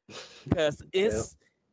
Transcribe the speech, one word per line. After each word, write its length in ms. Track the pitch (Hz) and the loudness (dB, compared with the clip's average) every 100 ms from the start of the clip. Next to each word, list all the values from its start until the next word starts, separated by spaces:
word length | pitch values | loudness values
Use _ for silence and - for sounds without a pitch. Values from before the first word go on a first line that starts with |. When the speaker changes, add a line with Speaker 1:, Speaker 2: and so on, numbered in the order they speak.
| - - - - 143 | -20 -18 -16 -8 -2
Speaker 1:
because 320 | 170 151 - | 2 2 0
Speaker 2:
Yep. 80 | - | -4
Speaker 1:
it's, 440 | 185 214 214 - - _ _ _ | 0 2 2 -4 -10 _ _ _